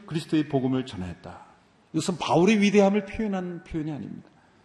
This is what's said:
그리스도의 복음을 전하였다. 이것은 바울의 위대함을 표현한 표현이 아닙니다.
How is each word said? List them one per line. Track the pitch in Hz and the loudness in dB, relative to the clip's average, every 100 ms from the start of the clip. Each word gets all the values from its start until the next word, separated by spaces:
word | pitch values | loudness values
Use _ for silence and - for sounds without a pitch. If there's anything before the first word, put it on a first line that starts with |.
| - | -8
그리스도의 | 156 147 156 147 | -8 -2 -2 0
복음을 | 139 131 131 | 0 0 -2
전하였다. | 127 90 90 85 - - - _ _ _ _ | -4 -8 -10 -10 -16 -18 -20 _ _ _ _
이것은 | 160 151 175 | -4 -4 -4
바울의 | - 139 185 220 | 2 4 6 6
위대함을 | 202 202 196 208 202 | 6 6 4 2 -2
표현한 | - 220 190 180 175 | -6 -4 -4 -6 -10
표현이 | - 165 156 | -10 -8 -6
아닙니다. | 139 101 - - _ _ _ | -8 -10 -14 -18 _ _ _